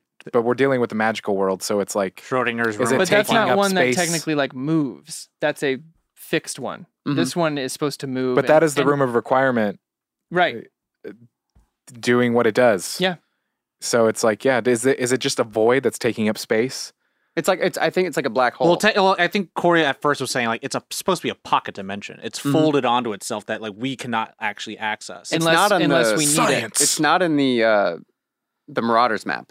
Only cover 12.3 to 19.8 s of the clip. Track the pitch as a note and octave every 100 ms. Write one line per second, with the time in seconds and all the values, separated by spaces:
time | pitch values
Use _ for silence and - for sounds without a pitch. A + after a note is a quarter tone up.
12.3 | A#2 A2+ G#2+ B2 G2 - - F#3 E3+ _
13.3 | _ _ _ _ _ - A#2+ A2+ G#2+ A2+
14.3 | G#2 C3+ B2+ A2+ A#2+ B2+ C3+ B2 B2+ C#3
15.3 | - A#2 G#2+ A2 C3 A#2+ - A#2+ G#2+ G#2+
16.3 | G#2+ - A2 B2+ - - - _ _ _
17.3 | - D#3+ F#3+ F#3 - D#3+ F3+ F#3 C#3+ C3+
18.3 | A2+ B2 - E3 F3 G#3 A3 F#3+ - F3
19.3 | G#3 G3 - F3 E3+